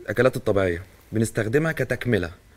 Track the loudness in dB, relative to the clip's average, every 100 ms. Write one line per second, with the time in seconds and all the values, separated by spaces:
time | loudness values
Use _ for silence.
0 | -4 2 2 2 0 2 2 0 -8 -20
1 | -6 -2 -2 -2 0 0 0 -2 -4 -4
2 | 0 0 0 -8 _